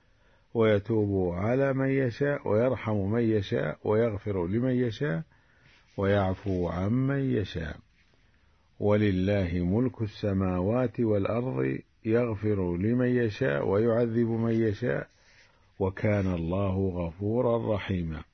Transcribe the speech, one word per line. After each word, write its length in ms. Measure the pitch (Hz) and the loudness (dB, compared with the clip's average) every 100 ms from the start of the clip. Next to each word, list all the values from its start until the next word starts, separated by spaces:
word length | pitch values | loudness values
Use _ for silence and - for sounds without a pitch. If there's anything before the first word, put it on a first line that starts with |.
| _ _ _ _ _ | _ _ _ _ _
ويتوب 800 | 117 113 101 98 110 104 98 90 | 2 4 4 2 0 2 2 0
على 400 | 87 104 131 139 | 0 0 0 0
من 160 | 135 135 | 0 0
يشاء، 600 | 135 131 113 143 143 - | 0 0 0 -2 -2 0
ويرحم 480 | 104 127 117 110 107 | 2 2 0 -2 0
من 260 | 95 113 | 0 2
يشاء، 560 | 113 110 98 - - - | 2 2 0 -2 -2 -4
ويغفر 600 | 104 107 117 101 107 98 85 | 0 2 2 -2 -4 -2 0
لمن 240 | 110 127 | 0 0
يشاء، 520 | 123 123 104 147 165 - _ _ _ - - _ - | 0 -2 -2 -4 -4 -8 _ _ _ -20 -20 _ -2
ويعفو 720 | 98 101 95 92 101 90 87 | 2 2 2 -2 -2 -2 -2
عمن 520 | 87 98 123 135 139 | -2 0 0 0 0
يشاء. 560 | 135 120 92 82 78 - - _ _ _ _ _ _ _ _ - | 0 -2 -2 -6 -8 -10 -18 _ _ _ _ _ _ _ _ -4
ولله 840 | 104 104 104 92 95 101 90 90 | 2 4 4 2 2 2 0 0
ملك 380 | 87 104 127 - | 0 0 0 -2
السماوات 1000 | 107 - 104 95 95 90 92 120 123 117 | -8 -4 -2 0 0 0 0 0 -2 0
والأرض 760 | 113 104 98 113 127 131 131 135 - _ | 0 2 0 -2 -2 -2 -2 -4 -10 _
يغفر 720 | 110 113 120 101 107 101 90 87 | 0 0 0 -2 -2 0 0 0
لمن 320 | 104 123 123 | 0 2 2
يشاء 600 | 123 117 - 135 143 - | 2 0 0 -2 0 0
ويعذب 600 | 98 117 113 120 113 117 | 2 2 2 0 0 0
من 260 | 113 113 | 0 0
يشاء، 540 | 113 113 98 123 143 - _ _ - - _ _ - | 2 0 0 -2 -2 -6 _ _ -20 -20 _ _ -4
وكان 560 | 95 - 110 104 95 | -4 0 0 2 0
الله 540 | 87 82 95 98 95 98 | 0 -2 0 0 0 -2
غفورا 840 | 87 85 85 101 117 123 117 113 | -2 -6 -4 -2 0 0 0 0
رحيما. 480 | 101 - 95 82 78 - | -2 -2 -2 -2 -6 -12